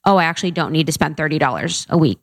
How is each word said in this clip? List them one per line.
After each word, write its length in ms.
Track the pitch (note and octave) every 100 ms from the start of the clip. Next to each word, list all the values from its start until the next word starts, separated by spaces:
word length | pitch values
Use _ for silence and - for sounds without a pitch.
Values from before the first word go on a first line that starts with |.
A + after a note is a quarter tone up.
"Oh, 140 | F#3+ F#3+
I 60 |
actually 260 | E3 F3 F3+
don't 220 | E3+ D#3
need 120 | D#3
to 80 | D3+
spend 240 | D3+ D#3 D#3
thirty 220 | D#3 D#3
dollars 480 | C#3 F2+ E3 - -
a 80 | E3+
week, 220 | D3+ -